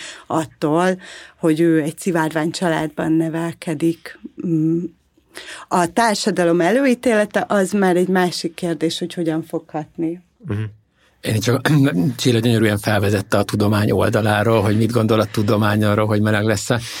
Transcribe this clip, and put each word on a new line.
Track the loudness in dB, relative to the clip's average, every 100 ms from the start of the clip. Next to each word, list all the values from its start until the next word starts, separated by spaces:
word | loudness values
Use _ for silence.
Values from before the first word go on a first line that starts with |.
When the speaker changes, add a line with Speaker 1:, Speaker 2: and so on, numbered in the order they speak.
| -10 -18 -6
Speaker 1:
attól, | -4 -4 -6 -2 0 0 -2 -8 -20 -20 _
hogy | 0 2
ő | 4 2
egy | 0 -4
szivárvány | -2 -2 -2 -2 -4
családban | -2 -2 -2 -4 -4 0
nevelkedik. | 0 0 -4 -6 -8 -8 -2 -2 -2 -10 -20 -18 -10 -2
Mm. | 0 0 -2 -4 -12 _ _ _ -20 -18 -18 -4
A | 0 0
társadalom | 2 0 0 -2 0 2 2
előítélete | 2 2 2 2 2 2 0 -2 0
az | 0 0
már | 2 2 2
egy | 2
másik | 2 0 -2 -8
kérdés, | -6 -6 -2 -4 -4
hogy | -6
hogyan | -4 -4 -4
fog | -4 -8 -8
hatni. | -10 -10 -6 -6 -6 -12 _ -8
Speaker 2:
Mhm. | -6 -6 -10 _ _ _ _
Speaker 3:
Én | -4 -2
csak, | 0 0 2 4 4
<clears throat> | 2 0 0
Csilla | 2 2
gyönyörűen | 2 2 2 0
felvezette | 0 0 0 0 0 0
a |
tudomány | 0 0 2 2 2
oldaláról, | 2 2 2 2 2 2 2
hogy | 2 2
mit | 2
gondol | 2 2 2
a | 0
tudomány | -2 0 2 2 2
arról, | 2 2 2
hogy | 0
meleg | 2 2
lesz-e. | 0 -2 -2 -4 -4 -12